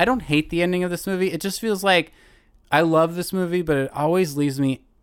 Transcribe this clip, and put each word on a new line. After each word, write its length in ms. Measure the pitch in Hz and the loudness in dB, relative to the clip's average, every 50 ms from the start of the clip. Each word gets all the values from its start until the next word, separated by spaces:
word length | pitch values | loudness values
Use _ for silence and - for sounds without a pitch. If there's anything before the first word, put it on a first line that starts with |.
I 60 | 180 | 0
don't 160 | 220 262 240 | 0 0 -2
hate 260 | 160 135 151 151 156 - | -2 0 0 0 0 0
the 140 | 170 170 | -2 0
ending 220 | 175 180 180 180 180 | 0 0 0 -2 -2
of 60 | 180 | -4
this 160 | 175 170 - | -4 -6 -4
movie. 240 | 196 190 180 185 185 | -4 -2 -2 -2 -2
It 100 | 151 156 | -2 -4
just 180 | - 196 185 - | -6 -6 -6 -4
feels 240 | - 226 208 185 196 | -4 -4 -2 0 2
like 280 | 196 185 175 156 - - _ - - - _ _ _ _ _ _ _ | 4 4 4 2 0 -6 _ -20 -20 -20 _ _ _ _ _ _ _
I 80 | - 151 | 2 2
love 340 | 170 165 160 156 160 165 170 | 4 4 4 4 2 2 0
this 160 | 175 170 - | -4 -6 -4
movie, 300 | 190 190 180 170 175 180 | -4 -2 -2 -2 -2 -2
but 140 | 170 156 151 | 0 0 0
it 140 | 139 135 135 - | 0 0 -2 -4
always 420 | 139 147 156 175 185 185 151 139 143 | -2 0 0 2 2 0 0 0 -2
leaves 200 | 147 143 135 135 | -2 -2 0 0
me 220 | 139 135 131 - _ _ _ _ | 0 0 -2 -4 _ _ _ _